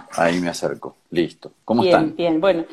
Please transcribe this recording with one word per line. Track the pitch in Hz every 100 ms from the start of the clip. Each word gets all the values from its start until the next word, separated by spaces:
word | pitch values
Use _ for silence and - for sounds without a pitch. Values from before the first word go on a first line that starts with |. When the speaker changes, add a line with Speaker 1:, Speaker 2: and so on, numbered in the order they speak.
| - -
Speaker 1:
ahí | 85 90
me | 87
acerco. | 82 78 69 69 - _
Listo. | 85 78 - - _
¿Cómo | - 120
Speaker 2:
Bien, | 180
Speaker 1:
están? | 170 160
Speaker 2:
bien. | 160 170 160
Bueno, | 196 165 165